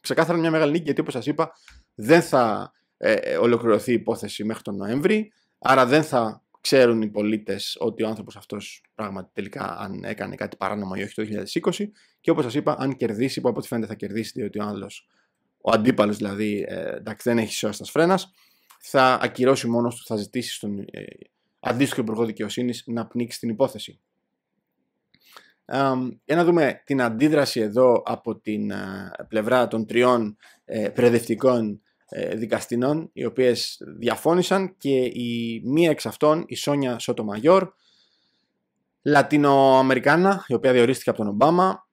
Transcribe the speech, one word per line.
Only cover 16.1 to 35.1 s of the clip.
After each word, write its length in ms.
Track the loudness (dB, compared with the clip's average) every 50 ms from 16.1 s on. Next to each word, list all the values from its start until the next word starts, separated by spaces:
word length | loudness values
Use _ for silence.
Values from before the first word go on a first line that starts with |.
| 0
δηλαδή, 480 | -4 -6 -6 -4 -4 -4 -4 -4 -4 -6 -8
ε, 280 | -8 -10 -8 -8 -10
εντάξει, 320 | -10 -10 -12 -14 -6 -2 0
δεν 100 | 0 0
έχει 160 | 0 -4 -6
σώσει 240 | -6 -6 -6 -6 -8
τα 60 | -14
σφρένας, 480 | -6 0 0 2 2 2 0 -2 _ _ _ _ _ _ _ _ _ -20 _
θα 380 | -18 -2 2 4 4 6 4 2
ακυρώσει 460 | 0 -4 -2 2 4 4 4 2 0 -2
μόνος 280 | 0 0 0 -2 -4
του, 80 | -6 -10
θα 100 | -6 -6
ζητήσει 380 | -6 -6 -6 -6 -8 -8 -8 -10
στον, 240 | -10 -10 -10 -8 -10
ε, 260 | -10 -14 -14 -16 -16 -16 -18 _ -20 _ _ _ _ _ _ _
αντίστοιχο 400 | -6 -4 0 0 0 0 0 -4
Υπουργό 240 | -4 -4 -2 -2 -2
Δικαιοσύνης 580 | -2 -2 -6 -8 -8 -6 -4 -4 -4 -4 -6 -8
να 200 | -8 -8 -8 -8
πνίξει 320 | -6 -6 -6 -6 -6 -8 -8
την 100 | -6 -6
υπόθεση. 520 | 0 0 -2 -2 -2 -10 -16 -16 -18 _ _ _ _ _ _ _ _ _ _ _ _ _ _ _ _ _ _ _ _ _ _ _ _ _ _ _ -20 -20 _ _ _ _ _
Αμ, 460 | -8 -4 -2 0 0 0 -2 -4 -6 -10 _ _
για 120 | -2 0
να 80 | 2 4
δούμε 380 | 4 4 4 4 2 0 -4 _
την 180 | _ 0 0
αντίδραση 580 | 0 0 0 2 2 2 4 2 2 0 0 -2
εδώ 420 | -2 0 2 4 6 6 6 4 2
από 300 | -2 -6 -6 _ -8 -8
την, 340 | -8 _ -6 -4 -4 -4 -4
ε, 400 | -6 -8 -8 -10 -10 -10 -12 -14 -14 -16 -14 -4
πλευρά 400 | -2 -2 0 2 2 2 2 2
των 180 | -2 -4 -4
τριών, 500 | -2 0 2 4 4 4 2 0 -4 -8 _ _ -20 _ _ _
ε, 240 | -8 -6 -4 -4 -4
προεδρευτικών, 920 | 0 4 4 4 4 4 0 0 -4 0 2 2 2 2 0 -4 -6 -10 _ _ _ _ _ _
ε, 240 | -10 -8 -6 -6 -6
δικαστινών, 760 | -6 -4 -4 -4 -4 -4 -4 -4 -2 0 0 0 -2 -4 -10
οι 120 | _ -8 -8
οποίες 580 | -6 0 2 2 2 2 2 -4 -8 -10 -14 -18 -18 -16 -6
διαφώνησαν, 760 | -2 -2 -2 0 0 2 2 2 2 2 0 0 0 -4 -8
και 200 | _ -2 0 0 2
η 600 | 0 0